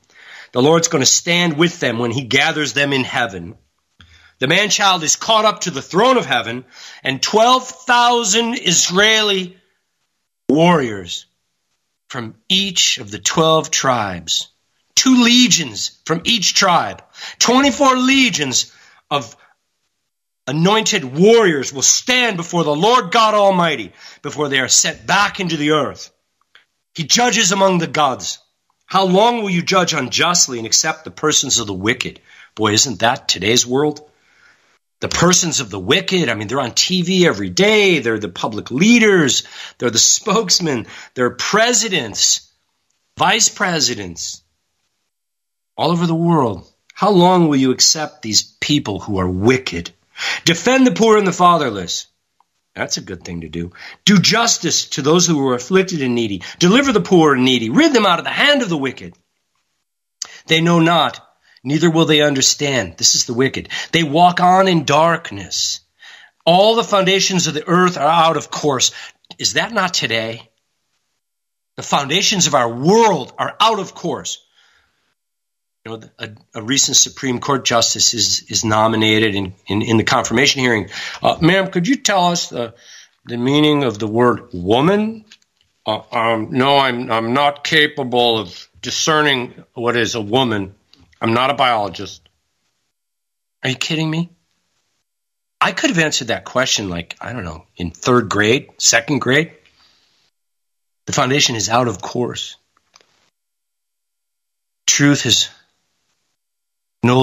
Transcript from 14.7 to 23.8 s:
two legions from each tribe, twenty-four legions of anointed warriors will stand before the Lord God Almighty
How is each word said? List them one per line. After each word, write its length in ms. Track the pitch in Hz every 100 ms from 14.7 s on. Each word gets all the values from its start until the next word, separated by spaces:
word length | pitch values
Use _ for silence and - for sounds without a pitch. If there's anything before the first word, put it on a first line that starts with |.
| _ _
two 280 | - 262 254
legions 760 | 233 247 247 170 139 104 - -
from 160 | - 165
each 300 | 185 233 175
tribe, 480 | - 196 165 110 92 - - - -
twenty-four 580 | - 254 285 269 269 254
legions 760 | 254 269 247 165 139 120 - _ - _ -
of 240 | 143 123 - _ _ _ _ _ _ _ _ _ _ -
anointed 580 | 147 175 220 214 208
warriors 680 | 131 139 202 233 202 147 123
will 100 | 139
stand 540 | 120 - - 254 240 185
before 260 | 170 175
the 140 | 151 147
Lord 340 | 202 247 185
God 240 | 233 220
Almighty 580 | 208 202 185 170 139